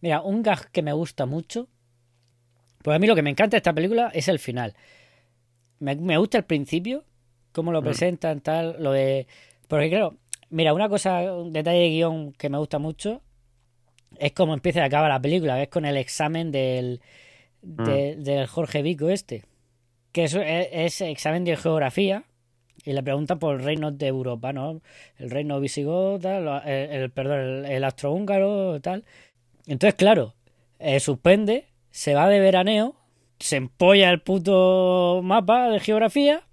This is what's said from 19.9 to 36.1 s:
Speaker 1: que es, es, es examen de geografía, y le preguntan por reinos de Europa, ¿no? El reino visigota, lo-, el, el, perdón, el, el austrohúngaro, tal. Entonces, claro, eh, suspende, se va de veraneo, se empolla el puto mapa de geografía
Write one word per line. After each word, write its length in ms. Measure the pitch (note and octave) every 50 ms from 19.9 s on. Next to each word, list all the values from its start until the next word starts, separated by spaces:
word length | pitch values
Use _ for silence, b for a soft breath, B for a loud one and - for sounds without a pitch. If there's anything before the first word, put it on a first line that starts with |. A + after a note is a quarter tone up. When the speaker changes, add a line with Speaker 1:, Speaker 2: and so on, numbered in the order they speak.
| _ _ _ _ _
Speaker 1:
que 120 | - E3+
es, 100 | D3+ C#3+
es, 340 | F#3+ G3+ D#3 D#3+ E3+ F#3 -
es 300 | - E3+ D#3+ E3+ - -
examen 440 | G3 E3+ D#3 - - D#3 D#3 F3 F3+
de 120 | F3 E3
geografía, 680 | C#3+ - E3 D#3+ D#3 D3 C3 B2 - G3+ G3 F#3+ G#3 - _ _ _ _ _ _ _ _ _ _ _ _
y 80 | - C#3
le 100 | C#3 C3
preguntan 380 | C3 C3+ C#3 D3+ C#3+ F#3 D#3
por 200 | D3 D#3+ C#3+ C3
reinos 380 | B2+ C#3+ D3+ D#3+ D3+ D3+ C#3+ C#3
de 80 | C#3+
Europa, 460 | C#3 C3+ C3 C3 B2+ A#2+ A2+ A#2 B2+ C#3
¿no? 280 | C3+ C3 D3 D#3+ D#3+ B B B B B B B _
El 120 | C3 B2
reino 280 | A#2+ C#3 D3 D3+ C#3+ C#3
visigota, 800 | C#3 C#3 - - C#3+ C#3+ D#3+ F3+ F#3+ F#3+ G3 G3 F3 F#3 F#3+ G3
lo-, 220 | F3 D3+ C#3 C#3+ D3+
el, 280 | D3+ C#3 C3+ C3+ D3
el, 200 | D3 C3+ C3 B2+
perdón, 300 | - - C3+ C3+ D3 C#3
el, 240 | C3+ C3 C3 C3 C#3
el 180 | C#3 C#3 C3 C3+
austrohúngaro, 960 | C3+ C3 - - C#3+ D3 F3+ G#3 G3 G3+ G3 G3 G3 G#3 G3+ G3 F#3 E3 D3
tal. 240 | C3 F3 F#3 G3 A3+ b b b b b b _ _ _ _ _ _
Entonces, 300 | - D3 B2+ - G#3 -
claro, 380 | _ F#3 G3+ A3 F3+ B2 G#2+ - _ _ _ _ _ _ _ _ _
eh, 220 | - D#3 C3+ C#3
suspende, 680 | - - C#3+ B2+ _ F3 F#3 G#3 A3 G3+ A3 C4 - _ _ _ _ _
se 240 | _ - - - C#3+
va 140 | C#3+ D#3 F#3+
de 100 | G3+ G3+
veraneo, 540 | G3 F#3+ F#3 F#3 F#3 G3 A3 G#3 G#3+ B3 D4 _ _ _ _ _ _ _ _ _
se 160 | - - -
empolla 520 | C#3 C3 B2 _ _ F3+ F3+ G3 G3+ G3 F3+
el 120 | F3 E3 _
puto 1000 | - F#3+ G3 E3+ F#3 G3 F#3 F#3 F#3 F#3 F#3 F#3 F#3 F3+ F#3 F3+ F3 F3 F#3 F3+
mapa 440 | F#3 F#3+ A3+ G3 F3 A3 B3 B3 A#3+
de 120 | A3 G3+
geografía 640 | - - G#3+ G#3+ A3+ A3